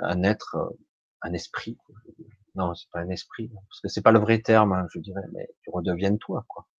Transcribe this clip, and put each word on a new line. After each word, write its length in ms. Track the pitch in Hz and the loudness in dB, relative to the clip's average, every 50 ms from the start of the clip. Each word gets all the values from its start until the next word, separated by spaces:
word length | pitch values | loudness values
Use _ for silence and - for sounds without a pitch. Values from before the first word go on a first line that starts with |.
un 220 | - - 90 90 90 | -2 -2 -2 0 2
être, 320 | 101 107 - - - - | 2 0 0 -4 -6 -6
euh, 140 | 80 85 - - - _ _ _ _ _ _ _ _ | -6 -4 -6 -8 -12 _ _ _ _ _ _ _ _
un 120 | - 90 87 | -8 -6 -6
esprit. 440 | 82 - - - - - 113 120 - _ _ - 104 - - - - 107 - - _ _ _ _ | -6 -8 -10 -12 -10 -10 -10 -12 -12 _ _ -20 -20 -20 -20 -20 -20 -20 -20 -20 _ _ _ _
Non, 180 | 92 92 87 85 | -2 -2 -2 -2
c'est 140 | - - - | -6 -12 -10
pas 80 | - 85 | -8 -8
un 100 | 87 92 | -6 -6
esprit, 400 | 92 - - - - - 113 120 | -6 -8 -8 -12 -12 -12 -10 -10
parce 320 | 110 98 - _ - - | -12 -16 -20 _ -18 -10
que 60 | - 98 | -8 -6
c'est 140 | - - | -6 4
pas 100 | - 117 | 6 8
le 80 | 113 110 | 8 8
vrai 200 | 104 107 113 113 | 6 6 2 2
terme, 340 | - - 110 110 107 101 92 | 4 6 6 6 6 6 4
hein, 140 | 92 90 82 - | 0 -2 -4 -8
je 60 | 87 | -12
dirais, 260 | 80 98 90 98 92 85 | -12 -10 -10 -10 -10 -10
mais 160 | - - - - - _ _ | -12 -12 -12 -14 -16 _ _
tu 80 | - | -8
redeviens 440 | 85 90 87 92 87 85 98 98 104 107 | -8 -4 -2 -2 -2 0 2 0 0 0
toi, 280 | - - 190 120 117 - | -2 -6 -8 -8 -8 -10
quoi. 200 | - - - _ _ | -14 -16 -18 _ _